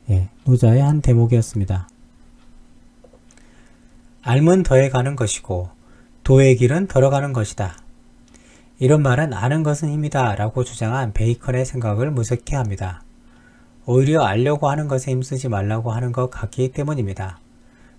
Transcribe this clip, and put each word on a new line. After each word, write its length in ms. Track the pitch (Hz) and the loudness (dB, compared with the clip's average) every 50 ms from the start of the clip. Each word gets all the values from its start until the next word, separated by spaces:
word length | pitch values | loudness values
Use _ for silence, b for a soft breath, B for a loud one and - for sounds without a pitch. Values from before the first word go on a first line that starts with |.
| - - | -4 -2
예, 200 | 98 90 92 - _ - - | 0 0 0 -2 _ -6 0
노자의 360 | 131 127 117 123 110 120 131 | 2 2 4 6 4 6 6
한 200 | 143 143 151 151 | 4 4 2 2
대목이었습니다. 840 | - 127 120 117 117 113 123 113 110 - - 107 95 92 95 92 90 - _ _ - _ _ _ - - - - _ - - - - _ - - _ - _ _ _ - _ _ _ _ b b b b b b b b b b b b b b b b b _ - | 2 4 4 4 4 4 4 2 0 0 -2 -4 -4 -2 -2 -4 -6 -8 _ _ -20 _ _ _ -20 -20 -20 -20 _ -20 -20 -20 -20 _ -20 -20 _ -20 _ _ _ -20 _ _ _ _ b b b b b b b b b b b b b b b b b _ -2
"알면 400 | 127 120 139 156 165 185 190 165 | 0 2 4 6 6 4 4 4
더해가는 520 | - 135 131 139 135 131 127 123 139 143 | 4 4 4 4 2 0 -2 -2 -2 -4
것이고 540 | 127 117 101 - - - - 92 87 90 90 - b b b b b b b b b - | -4 -4 -4 -4 -8 -8 -8 -6 -6 -6 -8 -12 b b b b b b b b b 2
도의 340 | - 131 135 135 135 127 117 | 4 6 6 8 6 6 4
길은 300 | 123 120 147 175 196 185 | 4 0 2 0 -4 0
덜어가는 440 | - 135 135 139 139 139 143 143 | 2 2 2 2 2 0 -4 -4
것이다." 460 | 131 120 104 - - - 98 90 - - - - - _ _ _ _ _ _ b b b b b b b b b b - | -4 -4 -6 -6 -6 -8 -8 -8 -8 -14 -20 -20 -20 _ _ _ _ _ _ b b b b b b b b b b -2
이런 220 | 131 127 151 156 | 2 4 4 4
말은 320 | 143 131 123 139 160 147 120 | 4 2 2 0 0 -2 -4
"아는 300 | 107 - 127 147 160 160 | -4 -2 -2 0 0 0
것은 260 | 151 147 - 160 147 | -2 -2 -2 -4 -4
힘이다" 460 | 147 151 151 151 - 139 127 110 101 | -4 -4 -6 -4 -2 -2 -2 0 -2
라고 280 | 95 104 110 - 127 123 | -2 -4 -4 -2 -4 -6
주장한 500 | - - - 117 110 120 135 131 110 - | -6 -6 -6 -4 -4 -2 -4 -4 -2 -2
베이컨의 520 | - 110 117 120 - - 135 123 127 131 | 0 0 0 -2 -2 -4 -4 -2 -2 -4
생각을 460 | 127 - 127 113 107 101 107 127 151 | -4 -6 -6 -4 -2 -2 -2 -2 -2
무색해 440 | 147 123 113 - 127 117 - - 147 | -2 -4 -2 -4 -4 -6 -4 -6 -4
합니다. 480 | 135 120 104 98 - 98 92 87 - - - _ _ b b b b b b b b b b b b - | -4 -4 -4 -6 -6 -8 -10 -10 -12 -18 -20 _ _ b b b b b b b b b b b b -4
오히려 380 | - 120 131 135 143 156 160 127 | 0 2 2 2 4 2 2 2
알려고 460 | 98 98 113 127 143 151 143 156 139 | 2 0 0 0 0 0 0 0 -2
하는 180 | 143 151 151 143 | -2 -2 -2 -2
것에 240 | 135 131 131 139 | -4 -4 -4 -4
힘쓰지 360 | 131 127 127 - 139 127 135 127 | -4 -4 -4 -6 -8 -6 -4 -4
말라고 440 | 110 98 98 104 110 117 113 120 | -4 -2 -2 -2 -4 -4 -4 -4
하는 200 | 110 120 127 123 | -4 -4 -4 -4
것 180 | 117 127 127 123 | -2 -4 -4 -4
같기 440 | - - 107 98 - - 127 127 - | -4 -8 -10 -10 -4 -4 -4 -4 -4
때문입니다. 680 | 147 143 147 156 135 107 98 95 - 98 92 87 - _ _ _ b b b b b b b b | -6 -6 -6 -4 -4 -4 -6 -6 -8 -10 -12 -12 -16 _ _ _ b b b b b b b b